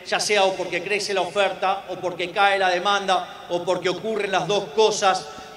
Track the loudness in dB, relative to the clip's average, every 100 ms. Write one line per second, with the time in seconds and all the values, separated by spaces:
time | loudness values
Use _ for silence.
0 | -2 -2 2 4 4 2 -4 -4 -2 -4
1 | -2 -2 -2 0 0 0 -2 -2 -6 -6
2 | -6 -4 -6 2 2 4 2 2 2 0
3 | 2 0 0 -12 -4 -4 0 0 0 -2
4 | -4 -4 0 0 0 -2 -2 2 2 4
5 | 2 2 -2 -14 -16